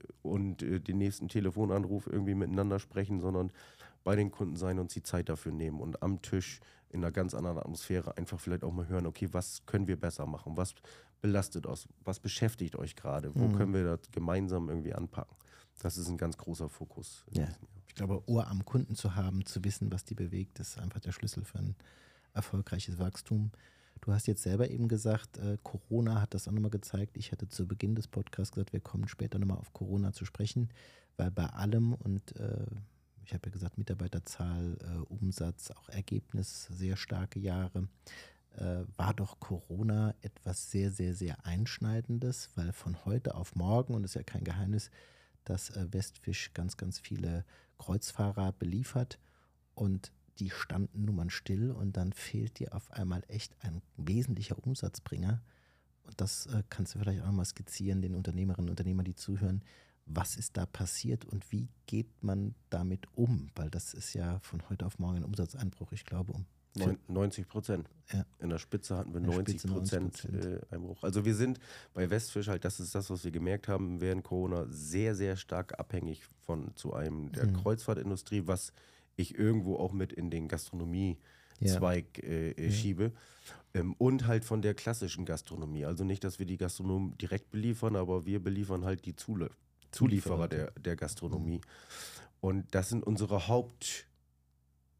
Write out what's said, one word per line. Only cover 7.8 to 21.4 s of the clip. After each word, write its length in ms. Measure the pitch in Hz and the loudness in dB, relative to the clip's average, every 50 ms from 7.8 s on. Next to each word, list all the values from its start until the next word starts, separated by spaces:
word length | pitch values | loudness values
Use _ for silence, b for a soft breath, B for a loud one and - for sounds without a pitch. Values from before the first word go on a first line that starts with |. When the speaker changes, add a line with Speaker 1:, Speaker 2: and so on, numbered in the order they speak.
| - - 92 90 85 - - | -2 0 0 0 0 -2 -4
Speaker 1:
einfach 220 | - 87 - - 85 | -6 -6 -4 -4 -4
vielleicht 240 | - 90 90 85 - | -2 -2 -2 0 0
auch 100 | 87 87 | -2 -2
mal 140 | 90 85 80 | 0 0 0
hören, 180 | 92 90 87 | 0 0 0
okay, 220 | 82 - - 101 90 - | 0 -2 -2 -2 0 0
was 320 | 92 87 - - - - | 0 -2 -2 -6 -12 -6
können 220 | - - 101 101 95 | 0 2 2 4 2
wir 100 | 90 73 | 0 0
besser 280 | - 85 - - 73 | 0 -2 -2 -2 -4
machen? 300 | 76 76 73 - 78 78 | -4 -4 -6 -6 -6 -2
Was 180 | 85 90 - - - B B B B B B B B | -2 -2 -2 -4 -8 B B B B B B B B
belastet 460 | - 107 101 101 95 - - 85 - | 0 2 4 4 2 0 -2 -6 -4
euch? 220 | - - - - - - - - | -4 -6 -6 -8 -14 -20 -10 -4
Was 160 | 95 95 - | -4 -4 -2
beschäftigt 560 | - 98 - - 117 110 - - 90 80 - | -2 -4 0 2 2 2 2 2 -4 -4 -4
euch 180 | - - 78 - | -4 -6 -6 -6
gerade? 400 | - - 71 69 73 - 73 73 | -6 -4 -2 -2 -2 -2 0 2
Wo 140 | 135 120 113 | 4 6 6
Speaker 2:
Mhm. 80 | 101 | 6
Speaker 1:
können 180 | 98 101 98 95 | 6 4 4 4
wir 100 | 95 90 87 85 | 4 4 4 2
das 140 | 82 - - - | 0 -2 -6 -4
gemeinsam 560 | 85 85 85 87 95 98 92 92 90 85 76 | -2 0 2 2 2 2 2 2 0 0 0
irgendwie 260 | 78 82 76 - - | 0 -2 -2 -2 -2
anpacken? 420 | - 85 - - - - - - - B B B B B B B B | -2 -4 -4 -6 -6 -8 -8 -10 -20 B B B B B B B B
Das 180 | - 98 - 90 | -4 -4 -2 -2
ist 100 | 87 85 | -2 -2
ein 80 | 87 | -2
ganz 220 | 82 87 82 78 - | 0 0 -2 -2 -4
großer 300 | - 85 82 - 82 73 | -6 -6 -4 -4 -4 -6
Fokus 560 | - - 78 - - - - - - - - - | -6 -8 -12 -12 -12 -12 -14 -14 -14 -18 -10 -4
in 120 | - - | 0 0
Speaker 2:
Ja. 60 | 76 | 0
Speaker 1:
diesem 160 | 76 82 - - | 0 -2 -8 -12
Jahr. 200 | - - - - - | -18 -20 -20 -20 -14
Speaker 2:
Ich 60 | - | -8
glaube, 280 | - 101 95 101 92 - - | -4 -2 0 0 0 2 4
Ohr 180 | 117 117 113 | 4 4 4
am 180 | 120 101 95 - | 2 0 -2 0
Kunden 300 | - - 127 123 - 104 | 2 2 2 2 2 -2
zu 200 | - - 101 90 | -2 0 0 2
haben, 300 | 104 95 95 95 95 95 | 2 2 2 2 0 0
zu 180 | - - 95 90 | 0 -2 -2 0
wissen, 300 | 98 98 - 104 104 95 | 0 0 0 0 0 -2
was 120 | 98 - | -2 -4
die 100 | - 110 | -4 -4
bewegt, 440 | 107 95 87 95 95 95 - - - | -4 -4 -2 -2 -4 -4 -4 -6 -10
ist 200 | - - - - | -10 -8 -8 -6
einfach 220 | - 92 - - | -6 -6 -6 -4
der 120 | - 92 95 | -4 -6 -6
Schlüssel 320 | - - 107 - - | -4 -4 -4 -4 -4